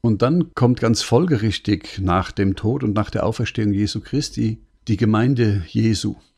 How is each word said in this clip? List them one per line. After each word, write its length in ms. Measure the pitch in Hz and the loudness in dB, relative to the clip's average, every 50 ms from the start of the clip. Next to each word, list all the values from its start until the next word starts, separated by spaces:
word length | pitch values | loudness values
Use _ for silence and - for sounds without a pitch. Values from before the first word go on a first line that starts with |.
Und 200 | - 117 107 95 | 2 0 2 2
dann 320 | 117 127 160 180 160 - - | 2 2 2 0 0 -2 0
kommt 260 | - 127 120 127 - | 2 2 2 2 2
ganz 200 | - 113 117 - | 2 0 0 0
folgerichtig 960 | - - 120 123 175 180 151 104 107 110 95 - - - 107 80 - - - - | 0 2 2 2 2 2 0 0 0 -2 -2 -2 -2 -2 -2 -2 -2 -12 -10 -4
nach 320 | 95 92 87 95 95 - | -2 0 0 0 0 -2
dem 240 | - - 101 98 98 | -2 0 0 0 0
Tod 280 | - - 104 123 143 131 | 0 -2 -2 -2 0 -2
und 100 | 107 101 | 0 0
nach 160 | 110 101 - | 0 -2 -2
der 160 | - 110 - | -4 -2 -2
Auferstehung 480 | 101 113 - 120 - - - 110 104 101 | -2 -2 -2 -4 -4 -2 -2 0 0 2
Jesu 280 | 98 107 101 - 110 | 0 0 -2 -2 -6
Christi 600 | - - - 139 147 - - 120 117 107 110 - - _ _ _ _ | -8 -4 -4 -4 -4 -4 -4 -2 -2 -2 -2 -6 -12 _ _ _ _
die 100 | - 110 | -4 0
Gemeinde 680 | 95 123 110 107 107 117 127 139 120 120 107 101 98 85 | 2 2 2 4 4 2 2 2 2 2 2 2 0 -2
Jesu. 480 | - - 113 110 113 107 - - 104 92 - _ _ _ | -4 -2 0 2 2 0 0 -2 -6 -6 -6 _ _ _